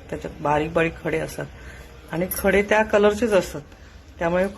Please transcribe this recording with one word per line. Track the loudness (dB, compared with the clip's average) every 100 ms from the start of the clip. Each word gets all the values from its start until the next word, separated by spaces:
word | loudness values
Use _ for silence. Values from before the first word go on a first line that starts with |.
| -10
त्याच्यात | -10 -10 -6
बारीक | 0 0 0
बारीक | 0 0 -2
खडे | -4 -4
असतात | -4 -8 -12 -14 -18 -18 -20 -20 -10
आणि | -6 -4 -2
खडे | 2 2
त्या | 4 2
कलरचेच | 4 4 4 4 2
असतात, | 2 2 -4 -14 -18 -20 -20 -20 -4
त्यामुळे | 0 2 0